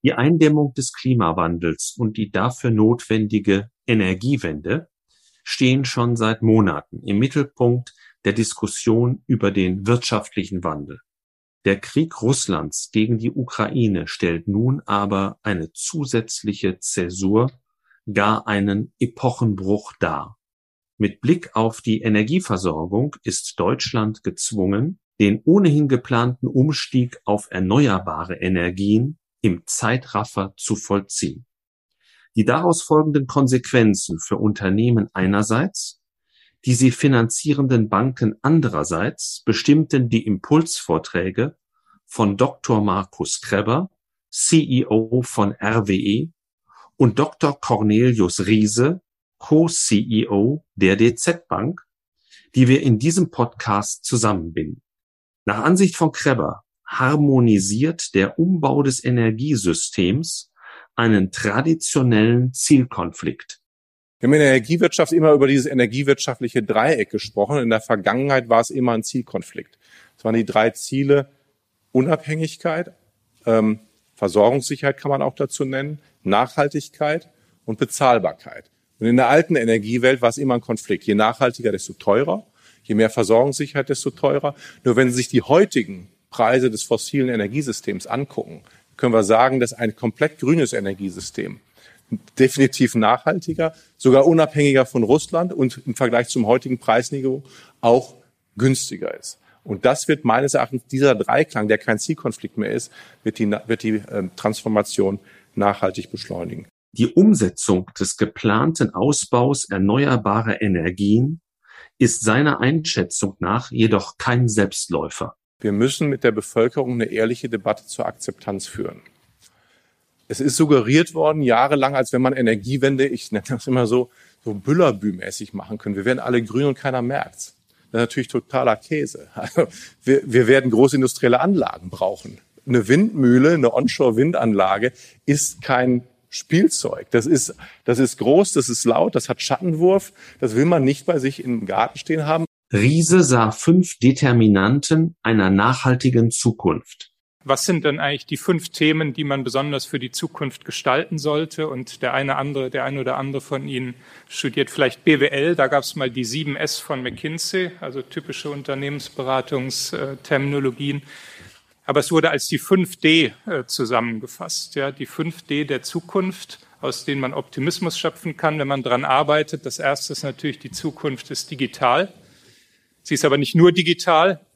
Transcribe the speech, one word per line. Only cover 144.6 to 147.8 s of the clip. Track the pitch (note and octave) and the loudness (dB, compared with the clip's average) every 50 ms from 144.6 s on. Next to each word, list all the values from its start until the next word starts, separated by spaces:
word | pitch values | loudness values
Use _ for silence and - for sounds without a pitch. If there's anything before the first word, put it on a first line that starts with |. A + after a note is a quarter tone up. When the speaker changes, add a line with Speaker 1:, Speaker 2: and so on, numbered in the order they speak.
| F#2+ G#2+ C3+ C#3+ - - D#3+ D#3+ D#3+ E3 - _ | 4 4 2 2 0 2 2 2 2 0 -4 _
Speaker 1:
einer | - A2+ A2+ G#2 F#2+ F#2+ | -2 0 2 4 4 4
nachhaltigen | G2 G2+ G#2 A#2+ C3 B2+ - C3 B2+ B2+ - C3 B2+ A#2 A#2 A#2 | 4 4 4 2 2 2 2 0 2 2 2 2 2 2 2 2
Zukunft. | - - - B2 - - - F2+ D2+ - - - - - - - _ _ _ _ _ _ - - | 0 0 0 -2 0 0 0 -2 -2 -2 -4 -12 -20 -20 -20 -20 _ _ _ _ _ _ -4 -2
Speaker 3:
Was | A#3 - - | -2 -2 0
sind | - F3+ D#3 | -2 -2 0